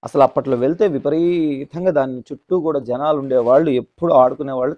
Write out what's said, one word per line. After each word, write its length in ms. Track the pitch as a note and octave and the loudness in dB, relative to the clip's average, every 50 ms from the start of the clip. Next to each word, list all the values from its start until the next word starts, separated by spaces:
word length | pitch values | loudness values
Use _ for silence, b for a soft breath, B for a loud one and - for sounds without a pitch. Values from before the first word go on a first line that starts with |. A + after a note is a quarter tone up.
| - | -14
అసలు 180 | - - C#3+ C3 | -4 2 4 4
అప్పట్లో 340 | B2 - D3 B2 C3 C3+ | 4 2 -2 -2 -2 -2
వెళ్తే 300 | A#2+ B2 C3+ D#3+ E3+ A3 | 0 0 -2 0 0 0
విపరీతంగా 1040 | G3+ D3+ C3+ - D3 D3 D#3+ E3+ F3 F3 F3 D#3+ D3+ C#3+ C3+ C#3+ - - E3 F3+ F#3 | -2 -2 -2 -2 -2 -2 0 0 0 0 0 -2 -2 -4 -6 -10 -12 -10 -4 -2 0
దాని 300 | E3+ D3 C3+ C3+ B2+ B2+ | 0 0 -2 -2 -6 -12
చుట్టూ 400 | A#2+ _ D3 - _ _ F#3 F#3 | -12 _ -16 -16 _ _ -4 -2
కూడా 180 | D3+ D#3+ D3+ C#3 | -2 -2 -4 -4
జనాలు 400 | B2 A2+ B2 B2 C#3+ D3+ D3+ D3 | -4 -4 -6 -4 -2 -2 -2 -2
ఉండేవాళ్ళు, 520 | C3+ C3+ C3 B2+ A#2+ A#2+ B2 C#3+ E3 D#3 | -2 -2 0 0 2 4 4 4 4 2
ఎప్పుడు 440 | C3+ B2 A#2 _ _ _ E3+ E3+ D#3+ | 0 -2 -4 _ _ _ -2 2 4
ఆడుకునేవాళ్ళు, 640 | C3+ B2+ B2+ C3+ - D3+ C#3 C3+ C3 B2+ C3+ D#3 | 4 4 4 2 -4 -8 -8 -4 -4 -4 -4 -4